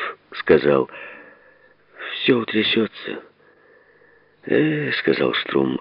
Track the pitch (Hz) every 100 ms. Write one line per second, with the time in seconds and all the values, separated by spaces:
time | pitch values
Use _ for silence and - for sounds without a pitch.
0 | - - _ - - 76 71 69 64 -
1 | - - - - _ _ _ _ _ -
2 | - - - 123 110 107 101 113 107 -
3 | - - - _ _ _ _ _ _ _
4 | _ _ _ _ - - 151 151 139 -
5 | - 65 64 - - 69 65 65